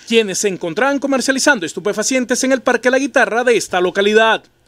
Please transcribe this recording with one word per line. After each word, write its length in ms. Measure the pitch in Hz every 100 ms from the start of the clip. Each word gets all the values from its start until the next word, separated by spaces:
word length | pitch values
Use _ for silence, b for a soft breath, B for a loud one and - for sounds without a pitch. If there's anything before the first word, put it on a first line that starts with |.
| -
quienes 300 | 226 214 175
se 120 | 208
encontraban 500 | 180 175 160 262 285
comercializando 640 | 277 262 233 269 - 269
estupefacientes 800 | 160 - 190 196 208 262 240 247
en 80 | 262
el 80 | 262
Parque 300 | 254 240 254
La 80 | 262
Guitarra 440 | 277 269 220 220
de 140 | 247 220
esta 240 | - 185
localidad. 640 | 180 170 202 214 226 202 - _